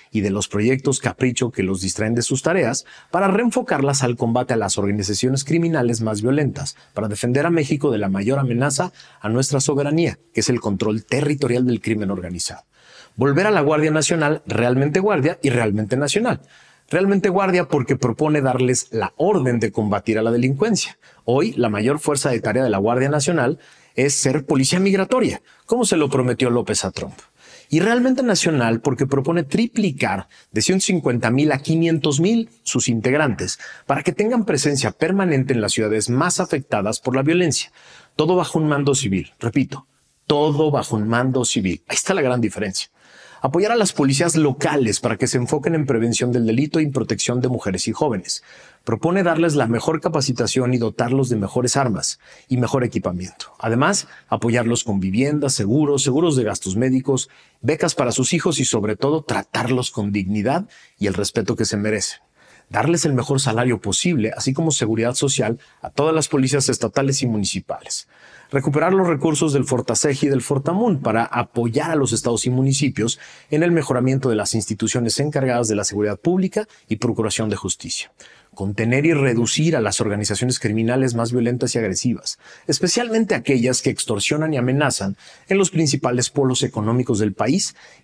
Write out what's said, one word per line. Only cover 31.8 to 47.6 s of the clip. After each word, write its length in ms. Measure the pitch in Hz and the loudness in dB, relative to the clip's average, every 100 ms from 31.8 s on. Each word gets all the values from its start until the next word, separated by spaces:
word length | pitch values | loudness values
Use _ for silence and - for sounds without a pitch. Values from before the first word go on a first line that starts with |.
| 165 160 156 139 | 2 2 0 2
mil 300 | 190 233 226 _ | 2 2 -2 _
sus 240 | - 127 123 | -4 -2 0
integrantes 720 | 113 127 147 147 98 95 - - - - | 0 0 2 0 -2 -6 -10 -14 -10 -4
para 160 | 143 | -2
que 100 | 175 | -2
tengan 320 | 156 214 247 | -2 0 0
presencia 460 | 196 143 147 139 117 | 0 0 0 0 -2
permanente 640 | - 160 196 180 139 131 | -2 0 2 2 2 2
en 60 | 120 | 0
las 120 | 104 | 0
ciudades 380 | - 107 107 104 | 0 0 0 0
más 300 | 127 175 - | 0 0 0
afectadas 600 | - 147 - 110 101 117 | -2 -4 -2 -2 -2 -4
por 160 | 127 131 | -2 0
la 60 | |
violencia. 500 | 143 175 170 - - - - - - - | 2 2 2 -2 -6 -14 -20 -20 -8 -2
Todo 200 | 156 180 | 2 2
bajo 220 | 160 160 | 0 0
un 100 | 151 | 0
mando 260 | 143 143 | 0 2
civil. 380 | 135 107 95 - - | 0 0 -2 -4 -8
Repito, 480 | 113 143 123 - - _ _ _ - | -2 0 -2 -4 -16 _ _ _ 0
todo 440 | 147 151 147 156 | 2 2 2 2
bajo 260 | 139 - 110 | 0 0 -2
un 120 | 107 | 0
mando 360 | 117 131 127 | 2 2 0
civil. 380 | 117 123 95 82 - | 0 0 0 -2 -4
Ahí 80 | - | -4
está 160 | - | -2
la 100 | 190 | 0
gran 180 | 131 123 | 0 0
diferencia. 500 | 107 - 101 - - _ _ - - - | -2 -2 -6 -6 -10 _ _ -20 -20 -6
Apoyar 320 | 139 165 208 | -2 0 0
a 40 | 233 | 2
las 160 | 202 | 0
policías 440 | - 139 135 170 160 | 2 2 2 0 2
locales 640 | 147 - 156 147 113 - | 2 0 0 0 0 0
para 180 | 120 107 | -2 -2
que 80 | 127 | -2
se 100 | 127 | -2
enfoquen 380 | 120 151 170 | 0 0 0
en 100 | 160 | 0
prevención 480 | 135 113 117 110 123 | 0 0 0 0 0
del 140 | 120 113 | 0 2
delito 340 | 117 151 160 | 2 0 0
y 40 | |
en 80 | 151 | 0
protección 500 | 135 110 104 - 123 | -2 -2 -2 -2 -2
de 60 | 127 | -2
mujeres 380 | 120 | -2